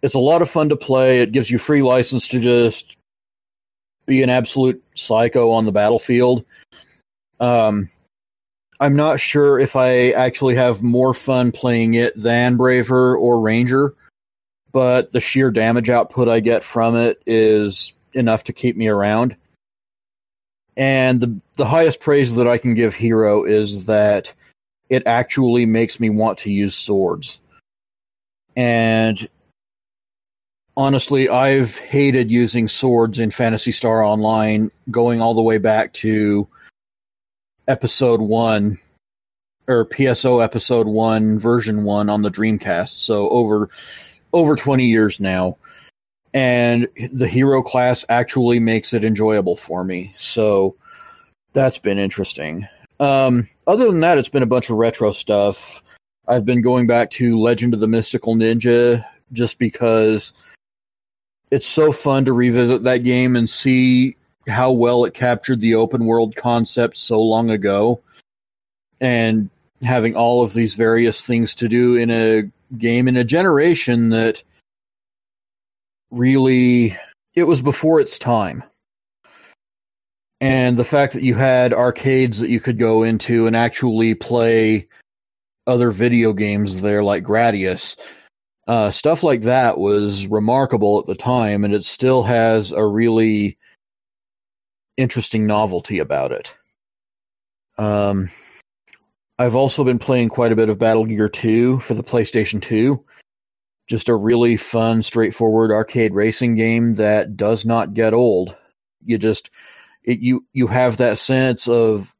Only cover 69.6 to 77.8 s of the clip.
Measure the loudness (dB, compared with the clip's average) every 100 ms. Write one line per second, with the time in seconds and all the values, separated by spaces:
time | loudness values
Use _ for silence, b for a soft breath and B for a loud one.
69.6 | _ _ -2 -2 -2 0 0 0 0 -2
70.6 | -4 0 0 2 0 -2 -4 -2 -2 -4
71.6 | -2 2 2 2 0 0 2 0 -2 _
72.6 | _ -6 -2 0 0 0 0 0 2 2
73.6 | 2 0 0 0 2 2 0 -2 _ _
74.6 | _ _ _ _ _ _ _ _ _ _
75.6 | _ _ _ _ _ -2 2 4 4 4
76.6 | 4 4 2 -2 B _ _ 0 2 2
77.6 | 0 -2